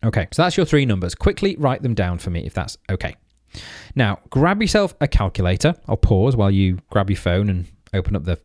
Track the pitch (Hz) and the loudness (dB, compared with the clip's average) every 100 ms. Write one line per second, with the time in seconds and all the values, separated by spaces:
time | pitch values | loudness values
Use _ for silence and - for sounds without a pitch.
0 | 113 110 92 - 175 175 175 151 135 98 | 0 0 -2 0 0 2 2 2 2 0
1 | 87 - 196 196 202 - 147 135 131 107 | -2 0 -2 0 -2 0 -2 0 -2 0
2 | 90 87 - 85 - - - - - 92 | -2 -2 -4 -6 -6 -6 -8 -10 -6 -6
3 | - - _ _ _ - - - - - | -6 -10 _ _ _ -20 -18 -20 -10 0
4 | 110 98 - 131 160 202 220 214 196 - | 0 0 -4 2 2 2 2 2 0 -2
5 | 156 - 185 - - 92 156 175 - 101 | 0 2 2 0 0 2 0 0 -4 0
6 | - 98 117 123 98 98 95 92 _ 104 | 2 4 2 2 2 4 2 0 _ -2
7 | 98 95 - 90 104 92 90 - _ 98 | 0 -2 0 0 0 -2 -6 -14 _ -4
8 | - 101 80 87 | -2 -4 -2 -6